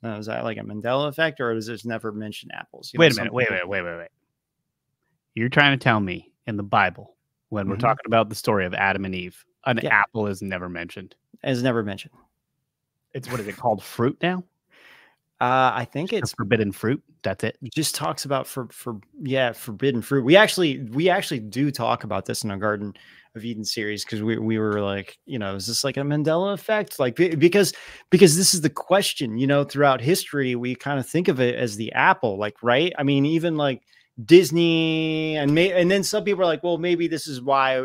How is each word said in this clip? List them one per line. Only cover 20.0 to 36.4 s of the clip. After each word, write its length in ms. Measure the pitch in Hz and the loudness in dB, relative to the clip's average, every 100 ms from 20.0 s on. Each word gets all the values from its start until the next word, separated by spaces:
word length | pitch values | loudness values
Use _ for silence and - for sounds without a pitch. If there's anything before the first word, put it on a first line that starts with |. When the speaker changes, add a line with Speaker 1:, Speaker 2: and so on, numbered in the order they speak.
Speaker 1:
fruit. 220 | - 139 | 0 0
We 120 | 131 180 | 6 6
actually, 480 | 214 - 165 131 | 6 2 0 -2
we 240 | 120 127 180 | -6 0 2
actually 300 | 185 - 139 | 2 0 -6
do 300 | 107 120 147 | -6 -2 -2
talk 340 | 135 117 117 | 0 -2 -2
about 220 | 110 98 95 | -2 -6 -4
this 180 | 113 | -6
in 60 | 110 | -4
our 60 | 98 | -2
Garden 380 | 107 104 101 98 - - _ | -2 -2 -4 -12 -20 -20 _
of 100 | 113 | -14
Eden 200 | 113 110 | -10 -8
series, 380 | 104 - 104 104 | -8 -6 -4 -6
'cause 180 | - 107 | -6 -4
we, 160 | 107 110 | -2 -2
we 200 | 110 110 | -2 0
were 220 | 107 104 | 0 -2
like, 380 | 101 98 95 - - | -2 -4 -8 -16 -12
you 120 | 135 | -8
know, 180 | 101 98 | -6 -6
"Is 100 | 98 | -6
this, 180 | 113 | -4
like, 140 | 139 131 | -4 -4
a 20 | |
Mandela 540 | 139 151 151 165 196 | -2 -2 0 0 0
effect?" 440 | 202 - 214 202 - | -4 -2 -2 -2 -2
Like, 180 | 127 120 | -2 0
be-, 200 | 180 160 | 0 4
because, 380 | 170 202 190 - - - - | 4 6 2 0 -14 -20 -4
because 280 | 180 185 156 | 6 8 8
this 180 | 190 | 2
is 80 | 180 | 2
the 80 | 151 | 0
question, 640 | - - 190 - - 123 110 | -2 0 2 2 -2 -4 0
you 100 | 135 | 2
know, 160 | 143 | 2
throughout 380 | 139 135 143 127 | 2 4 4 4
history, 540 | 123 190 - 143 127 | 2 0 0 -2 -2
we 200 | 123 123 | -2 -4
kinda 280 | 123 139 143 | -6 -4 -4
think 260 | 123 160 185 | -2 -2 0
of 100 | 135 | 2
it 160 | 123 | 2
as 220 | 120 123 101 | 2 -2 -4
the 160 | 110 | -4
apple, 460 | 123 160 190 117 98 | 2 4 4 2 0
like, 240 | 104 - | -4 -2
right? 300 | 117 127 175 - | 2 4 2 0
I 40 | |
mean, 240 | 139 139 143 | 0 2 2
even, 300 | 165 170 156 | 2 0 0
like, 240 | 143 123 _ _ _ - | 0 -2 _ _ _ -8
Disney 1120 | 107 170 160 165 170 165 160 160 160 156 156 156 | 8 8 8 2 2 2 0 0 -2 -2 -2 0
and 180 | 143 | 2
may-, 180 | 151 185 | 4 4
and 180 | 180 175 | 4 2
then 120 | 196 | 2
some 220 | 185 208 | 0 -2
people 160 | 196 190 | 0 0